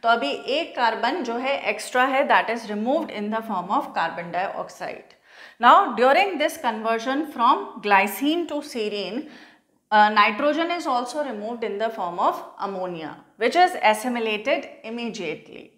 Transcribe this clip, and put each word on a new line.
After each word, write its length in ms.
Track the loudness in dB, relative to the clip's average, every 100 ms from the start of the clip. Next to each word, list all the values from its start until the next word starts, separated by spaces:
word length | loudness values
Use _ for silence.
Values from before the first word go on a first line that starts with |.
तो 60 | 4
अभी 220 | 2 2 -4 -2 -4
एक 180 | -4 0
कार्बन 460 | 0 2 -2 -2
जो 120 | -4 -4
है 180 | -2 -2 -2
एक्स्ट्रा 340 | -4 -2 2
है, 220 | 2 2 4
that 220 | 4 2
is 120 | -4 -6
removed 400 | -6 0 0 -2
in 200 | -8 -6
the 100 | -6 -4
form 240 | -6 -2 -2
of 160 | -2
carbon 360 | -4 -4 -4 -8
dioxide। 840 | -4 -4 -6 -10 -10 -12 -12 -16 _ _ -20 -20 _
Now, 360 | 8 8 6
during 420 | 4 6 6 4 0
this 220 | -2 -2
conversion 720 | -4 -2 -2 -2 -2 -4 -4
from 480 | 2 4 4 0 -8
glycine 680 | 4 4 4 0 0 0 -2
to 80 | -6
serine, 760 | -6 -6 -4 -4 -6 -6 -10 -16 -20 _ _ _ _
uh, 200 | 4 6
nitrogen 600 | 6 4 4 0 0 -2
is 160 | -2 -2
also 380 | -2 -4 -4
removed 400 | -6 -6 -8 -6
in 140 | -6 -4
the 100 | -4
form 300 | -4 -6 0
of 260 | 0 -2 -8 -8
ammonia, 560 | -8 -6 -6 -6 -10 -14 -20 _
which 180 | 0 4
is 160 | 2 4
assimilated 840 | 2 2 0 -2 -2 -4 -2 -2 -4 -16
immediately। 880 | -12 -8 -8 -8 -8 -10 -12 -20 -20